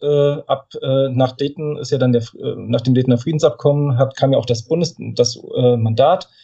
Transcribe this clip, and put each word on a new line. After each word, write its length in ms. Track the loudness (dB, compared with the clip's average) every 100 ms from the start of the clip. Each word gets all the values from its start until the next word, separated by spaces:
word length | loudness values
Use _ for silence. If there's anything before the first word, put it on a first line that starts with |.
Äh, 360 | 0 2 2 0 -4
ab, 240 | -4 -6 -6
äh, 260 | 0 2 2
nach 260 | 2 0 0
Dayton 400 | -6 -4 -8 -6
ist 160 | -4
ja 60 | 0
dann 140 | 2
der, 100 | 2
äh, 340 | 0 -10 -10 -8
nach 240 | -4 -2
dem 140 | 2
Daytoner 240 | 2 4 0
Friedensabkommen 760 | 0 2 0 2 0 2 0 0
hat, 200 | 0 0
kam 160 | 0
ja 60 | 2
auch 80 | 0
das 180 | -4
Bundes-, 320 | -2 -2 -2 -6 -8
das, 240 | -2 -2 -2 -8 0
äh, 200 | 0 0
Mandat, 520 | -2 0 2 0 -6 _